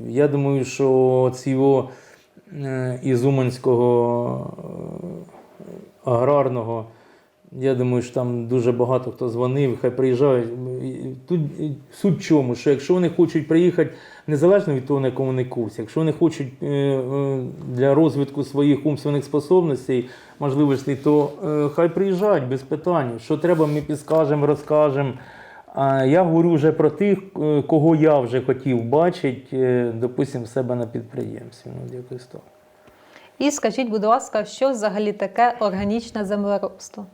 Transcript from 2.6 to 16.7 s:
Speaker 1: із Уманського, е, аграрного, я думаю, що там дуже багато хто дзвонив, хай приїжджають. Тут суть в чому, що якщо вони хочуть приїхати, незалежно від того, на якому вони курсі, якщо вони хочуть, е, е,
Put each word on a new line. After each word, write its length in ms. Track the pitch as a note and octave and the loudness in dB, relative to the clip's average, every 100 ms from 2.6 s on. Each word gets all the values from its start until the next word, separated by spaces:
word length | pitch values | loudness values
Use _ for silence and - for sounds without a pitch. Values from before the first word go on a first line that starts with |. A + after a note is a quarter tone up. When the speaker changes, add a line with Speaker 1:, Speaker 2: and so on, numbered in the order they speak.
| C#3 C3 B2+ B2 | -8 -4 -4 -4
Speaker 1:
із 220 | C#3+ B2+ | 0 2
Уманського, 1300 | C3 C3+ B2+ B2 C3 A#2+ B2 A#2+ A#2+ A#2+ A#2+ B2+ - - - - - - F2 E3+ - - - - - - - _ - | 2 2 0 -2 0 4 4 4 2 0 -2 -6 -8 -12 -14 -14 -12 -12 -12 -14 -16 -20 -20 -20 -20 -18 -20 _ -2
е, 40 | |
аграрного, 760 | A#2+ B2+ C#3+ C3 B2 A2 A#2 A2+ - _ _ _ _ _ | 2 4 4 2 -2 -4 -6 -8 -18 _ _ _ _ _
я 220 | C3 C3 | -4 -2
думаю, 280 | B2 B2 B2 | 0 0 0
що 120 | A#2 | -2
там 320 | - B2 A#2+ A#2 | -4 -4 -4 -2
дуже 260 | B2+ A#2+ | 0 0
багато 380 | A#2+ B2 B2+ B2+ | 0 2 0 -2
хто 180 | - B2 | -6 -6
дзвонив, 500 | A2+ B2+ C3+ C#3 A#2+ | -2 -2 0 0 0
хай 80 | B2+ | -2
приїжджають. 580 | B2 C3+ B2 C#3+ B2+ A#2 B2 B2+ B2+ C3 B2+ C3 C3 - | 0 0 2 4 2 0 -8 -8 -8 -8 -10 -10 -12 -4
Тут 140 | F3 D3 C#3+ D#3 C3 - | -2 -2 -6 -8 -8 -14
суть 260 | - G3+ D#3 | -2 0 0
в 40 | |
чому, 320 | - D#3 B2+ | 2 2 2
що 160 | A#2+ - | -2 0
якщо 240 | C3+ - | 0 2
вони 160 | F3+ F3 | 0 2
хочуть 380 | F3 E3 E3 C#3+ | 2 2 2 2
приїхати, 440 | E3 F3+ F3 D3+ - - - - | 4 4 2 -2 -2 -20 -16 -4
незалежно 480 | D3+ E3+ G3+ E3+ | 2 4 4 2
від 120 | C#3 B2+ | -4 -2
того, 140 | C#3+ | 0
на 60 | C3+ | 0
якому 200 | C3 C3+ | -2 -2
вони 180 | C3 | -2
курсі, 360 | B2+ B2 A2 - | -4 -4 -6 -6
якщо 200 | A2 - | -6 -2
вони 120 | D#3+ | -2
хочуть, 360 | D3+ E3 D3 C3+ B2+ | 2 0 0 -10 -8
е, 40 | |
е, 760 | C#3+ | -4